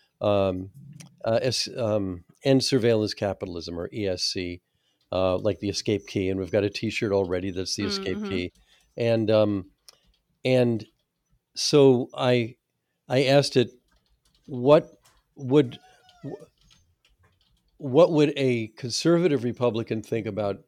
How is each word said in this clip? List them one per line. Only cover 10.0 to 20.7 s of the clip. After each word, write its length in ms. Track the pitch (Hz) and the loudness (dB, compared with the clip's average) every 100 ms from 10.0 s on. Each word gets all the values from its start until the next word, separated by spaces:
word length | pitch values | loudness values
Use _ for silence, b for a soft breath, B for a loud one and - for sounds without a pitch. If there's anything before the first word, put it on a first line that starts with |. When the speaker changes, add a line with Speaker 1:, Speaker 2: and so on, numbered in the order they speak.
| _ _ _ _ | _ _ _ _
Speaker 1:
and 400 | 131 127 120 110 110 _ _ _ _ _ _ | 0 2 2 -2 -8 _ _ _ _ _ _
so 540 | - - 151 135 123 131 | -6 2 6 8 6 0
I, 400 | 139 127 123 117 - _ _ _ _ - | -2 0 0 0 -8 _ _ _ _ -2
I 160 | 131 | 0
asked 320 | 131 143 139 131 | 4 4 4 2
it, 140 | 113 - _ _ _ _ _ _ - | 0 -4 _ _ _ _ _ _ -12
"What 440 | 127 127 160 - _ _ _ _ 151 | -2 4 4 4 _ _ _ _ -12
would, 420 | 127 147 120 - b b 719 _ | 0 2 2 -4 b b _ _
wh-, 220 | 277 587 - _ _ _ _ _ _ _ _ _ _ _ _ - | -16 -16 -18 _ _ _ _ _ _ _ _ _ _ _ _ -14
what 320 | 139 135 165 | 0 4 6
would 200 | 151 147 143 | 6 2 2
a 320 | 131 120 107 | 0 0 -4
conservative 760 | - 123 - 160 170 175 135 | -10 -8 -2 2 4 4 2
Republican 580 | 120 110 123 110 110 110 | -2 -2 -2 0 -4 -6
think 240 | - 117 110 | -4 -6 -4
about 320 | 95 101 98 _ | -4 -4 -6 _